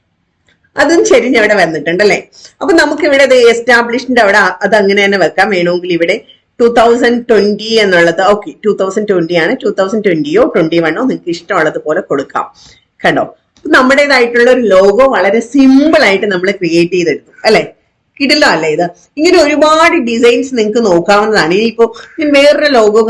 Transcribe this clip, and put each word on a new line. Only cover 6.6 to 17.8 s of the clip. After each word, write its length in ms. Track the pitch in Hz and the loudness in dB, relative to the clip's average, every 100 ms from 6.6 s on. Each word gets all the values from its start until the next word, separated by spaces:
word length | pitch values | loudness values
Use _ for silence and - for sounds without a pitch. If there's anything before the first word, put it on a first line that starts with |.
ടു 60 | 233 233 | 0 2
തൗസൻഡ് 420 | 226 240 247 240 233 | 2 2 0 -2 0
ട്വന്റി 400 | 214 202 208 220 226 | 0 0 -2 -2 0
എന്നുള്ളത്, 400 | 202 175 170 170 190 | 2 2 2 0 0
ഓക്കെ, 180 | 208 165 - | -2 -6 -6
ടു 60 | 214 190 | -4 -2
തൗസൻഡ് 280 | 190 214 208 | -4 -4 -2
ട്വന്റി 260 | 185 165 175 | -2 -2 -2
ആണ്. 100 | 170 254 | -2 -2
ടു 60 | 202 202 | -4 -4
തൗസൻഡ് 240 | 190 220 196 | -4 -2 -2
ട്വന്റിയോ 380 | 165 147 185 302 | -2 -2 0 0
ട്വന്റി 240 | 202 160 170 | 0 0 0
വണ്ണോ 180 | 160 175 254 | -2 -2 -4
നിങ്ങൾക്ക് 220 | 165 175 170 | -4 -8 -8
ഇഷ്ടമുള്ളത് 420 | - 190 156 160 151 | -6 -2 -2 -4 -4
പോലെ 160 | 165 - | -6 -4
കൊടുക്കാം. 360 | 143 - - - _ - _ _ _ | -6 -6 -8 -10 _ -20 _ _ _
കണ്ടോ, 200 | 180 135 - - _ _ | -2 -2 -4 -10 _ _
അപ്പൊ 140 | 294 311 | -2 0
നമ്മുടേതായിട്ടുള്ള 720 | 262 269 285 262 233 240 240 254 | 2 2 2 0 0 2 2 2
ഒരു 80 | 220 | 2
ലോഗോ 320 | 185 202 202 269 208 | 4 4 4 2 0
വളരെ 240 | 196 220 - | 0 -2 -2
സിമ്പിൾ 500 | 277 262 269 302 320 220 | 2 4 4 4 2 0
ആയിട്ട് 200 | 190 208 | 0 -2
നമ്മൾ 160 | 180 185 196 | -4 -4 -4
ക്രിയേറ്റ് 360 | 170 170 170 180 | -2 0 0 -2
ചെയ്തെടുത്തു 340 | 160 139 _ _ 214 | -4 -6 _ _ -2
അല്ലെ? 160 | 196 - - | -2 -2 -12